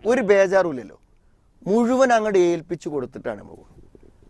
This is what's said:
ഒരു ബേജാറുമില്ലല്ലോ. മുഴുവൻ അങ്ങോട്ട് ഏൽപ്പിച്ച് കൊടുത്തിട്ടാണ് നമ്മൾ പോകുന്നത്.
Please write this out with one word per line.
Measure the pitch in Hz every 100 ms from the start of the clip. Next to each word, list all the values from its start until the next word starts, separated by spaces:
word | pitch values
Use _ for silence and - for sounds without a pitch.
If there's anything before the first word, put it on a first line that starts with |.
| 202
ഒരു | 262
ബേജാറുമില്ലല്ലോ. | 196 202 196 190 175 131 107 - _ _ _ _ _ _ -
മുഴുവൻ | 214 233 254 262
അങ്ങോട്ട് | 233 214 190
ഏൽപ്പിച്ച് | 175 170 151 170 175
കൊടുത്തിട്ടാണ് | 147 123 110 110 101
നമ്മൾ | 85
പോകുന്നത്. | 85 - - - - - _ -